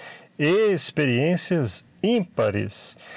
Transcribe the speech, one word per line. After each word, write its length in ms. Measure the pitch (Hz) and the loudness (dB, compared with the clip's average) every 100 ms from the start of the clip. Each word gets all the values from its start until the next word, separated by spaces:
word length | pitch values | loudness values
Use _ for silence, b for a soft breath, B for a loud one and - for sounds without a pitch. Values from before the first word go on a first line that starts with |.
| B B B - | B B B -2
e 340 | 147 196 220 | 2 4 4
experiências 1120 | 175 - - 143 120 151 175 - 175 117 - - _ | 2 -2 0 2 2 2 0 0 0 0 -4 -12 _
ímpares 920 | 196 240 175 - 110 101 101 - - B B | 0 0 0 0 0 0 -4 -8 -12 B B